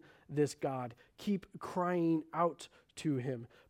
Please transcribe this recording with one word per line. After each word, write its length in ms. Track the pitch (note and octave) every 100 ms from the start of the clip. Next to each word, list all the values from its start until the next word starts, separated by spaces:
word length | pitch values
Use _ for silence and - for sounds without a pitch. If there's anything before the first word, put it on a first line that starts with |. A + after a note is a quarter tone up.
| - - -
this 260 | C#3+ C#3+ -
God. 400 | C#3+ C3 B2 - _ -
Keep 280 | - G3 - -
crying 640 | - F#3+ F3 F3+ E3 D#3+ -
out 340 | D#3 E3+ C#3+ - - _ -
to 200 | D#3 C3+
him. 300 | B2+ B2 A#2 -